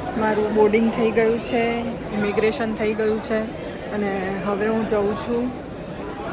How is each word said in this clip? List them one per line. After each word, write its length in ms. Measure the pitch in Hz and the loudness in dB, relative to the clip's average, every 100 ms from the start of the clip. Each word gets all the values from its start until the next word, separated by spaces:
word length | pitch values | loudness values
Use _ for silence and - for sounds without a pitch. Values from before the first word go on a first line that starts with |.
| - - | -4 0
મારું 380 | 214 208 214 214 | 0 2 2 6
બોર્ડિંગ 360 | 208 220 226 | 6 6 4
થઈ 200 | 233 226 | 2 2
ગયું 280 | 220 220 233 | 4 4 2
છે, 400 | - 240 233 233 233 226 - 208 | 0 0 0 0 -4 -6 -4 -2
ઇમિગ્રેશન 580 | 202 202 220 214 226 | 0 2 2 2 -2
થઈ 200 | 214 214 | 0 0
ગયું 300 | 220 220 220 | 2 0 0
છે 160 | - 220 220 - - - - | 0 -2 -2 -8 -10 -8 -6
અને 500 | 208 202 196 190 196 196 | -2 -2 -2 -2 -2 -2
હવે 220 | 202 214 | 0 0
હું 200 | 220 220 | 0 2
જઉં 280 | 214 202 214 | 2 2 0
છું 360 | 233 240 254 - - - - - - - - | -2 -2 -2 -4 -10 -10 -10 -10 -8 -8 -6